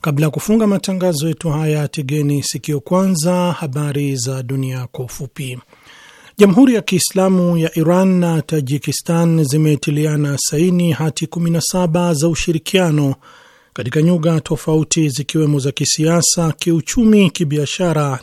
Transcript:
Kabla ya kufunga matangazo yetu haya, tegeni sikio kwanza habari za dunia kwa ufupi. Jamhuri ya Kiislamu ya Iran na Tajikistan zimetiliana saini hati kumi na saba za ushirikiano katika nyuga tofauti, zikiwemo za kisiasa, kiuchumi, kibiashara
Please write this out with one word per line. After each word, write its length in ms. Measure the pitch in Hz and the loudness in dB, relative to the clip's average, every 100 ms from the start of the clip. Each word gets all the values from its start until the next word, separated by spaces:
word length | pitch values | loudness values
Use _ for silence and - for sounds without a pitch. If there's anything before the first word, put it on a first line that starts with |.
Kabla 260 | - 143 156 | -2 0 0
ya 40 | |
kufunga 360 | 151 - 220 214 | -2 0 2 2
matangazo 600 | 196 - 190 180 156 160 | 0 -2 -2 -2 -2 -4
yetu 220 | 156 170 | -4 -4
haya, 380 | 147 156 151 147 | -2 0 -2 -2
tegeni 540 | - 135 151 143 143 | -6 -4 -2 0 -2
sikio 380 | 131 139 - 147 | -2 -8 -6 -6
kwanza 720 | - 180 190 180 160 180 180 | -2 0 2 0 0 0 0
habari 640 | - 156 131 147 143 143 135 | -2 -6 -4 -4 -2 -2 -4
za 260 | 120 135 | -4 -6
dunia 440 | 123 135 131 131 123 | -6 -4 -4 -6 -10
kwa 120 | - | -10
ufupi. 540 | 123 - 139 - 131 123 - - - - - - - - | -12 -10 -14 -10 -10 -10 -16 -20 -20 -20 -20 -20 -20 2
Jamhuri 360 | 202 185 269 | 4 6 6
ya 80 | 233 | 4
Kiislamu 720 | - 180 - 190 190 185 175 170 | 0 -2 0 0 2 2 2 0
ya 220 | 160 - | 0 0
Iran 300 | 156 180 190 | 2 4 4
na 340 | 180 175 160 | 2 2 0
Tajikistan 1000 | - 156 131 143 - 135 - 170 170 165 | 0 -2 -2 -4 -4 -6 -2 0 2 2
zimetiliana 920 | 147 151 156 147 - 147 156 151 147 143 | 2 2 2 2 0 -2 0 0 -2 -2
saini 540 | - 151 180 175 175 | -2 0 2 2 2
hati 340 | 143 156 - 160 | 0 -2 -4 -6
kumi 240 | - 170 | -4 0
na 100 | 165 | 0
saba 540 | - 185 175 165 175 | 0 0 0 0 0
za 140 | 156 165 | 0 0
ushirikiano 840 | 151 - 160 - 190 180 151 139 135 - - - _ _ | 0 -2 -2 0 0 2 2 0 -2 -10 -20 -20 _ _
katika 300 | - 135 156 | -10 -4 0
nyuga 380 | 156 175 165 160 | 2 2 2 0
tofauti, 680 | - 156 - 156 151 - 156 | -2 -6 0 0 0 0 0
zikiwemo 500 | 123 113 160 151 147 | -2 -4 0 2 2
za 140 | 135 | 0
kisiasa, 800 | 131 147 - 156 170 160 - 165 | -2 -2 0 2 2 2 0 0
kiuchumi, 800 | 147 - 165 - - 220 214 190 | -2 0 0 0 2 4 6 4
kibiashara 880 | - 165 147 143 - 180 151 147 131 | 2 -2 -2 -2 -2 0 0 -2 -2